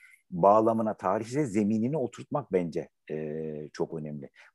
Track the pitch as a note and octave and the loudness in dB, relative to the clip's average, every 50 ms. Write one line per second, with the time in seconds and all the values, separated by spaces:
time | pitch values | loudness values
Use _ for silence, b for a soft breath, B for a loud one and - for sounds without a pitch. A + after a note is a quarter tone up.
0 | b b b b b _ F#2 F2 - G2 G#2 A2 A2+ A#2 A2+ A2+ A2 G#2+ G2 - | b b b b b _ -4 4 6 8 8 8 6 4 2 2 0 -2 -2 -2
1 | - F#2 G2 G#2+ A2 A2 A#2+ D3 D#3 A#2 F2+ G#2+ G#2 G2+ A2 A2 A2 B2+ D3 D#3 | -2 0 0 0 -2 -2 -2 -2 -2 0 2 2 2 2 2 0 0 0 -2 -2
2 | B2 A#2 - - B2+ - C#3 C#3+ - - F#2+ F#2 F2 E2 D2+ E2+ C#2 - _ _ | -4 -4 -8 -12 -12 -6 -6 -6 -4 0 0 0 0 0 -4 -6 -8 -8 _ _
3 | _ - D#2 D#2 D#2 D2+ D2+ D#2+ D#2+ D#2 D2+ D2+ D2+ D2 _ - E2+ - E2+ D#2+ | _ -10 -8 -8 -6 -6 -6 -6 -6 -8 -8 -10 -12 -12 _ -6 -6 -6 -6 -10
4 | D2+ D2+ D2+ D2 C2+ - b b b b | -10 -10 -10 -12 -14 -16 b b b b